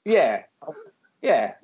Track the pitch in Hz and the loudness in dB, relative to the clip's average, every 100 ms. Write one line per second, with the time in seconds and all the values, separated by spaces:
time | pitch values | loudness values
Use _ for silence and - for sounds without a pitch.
0 | 208 220 127 104 - _ 151 - 440 _ | 0 2 2 -2 -8 _ -20 -18 -20 _
1 | _ _ 262 143 104 - | _ _ 0 0 0 -8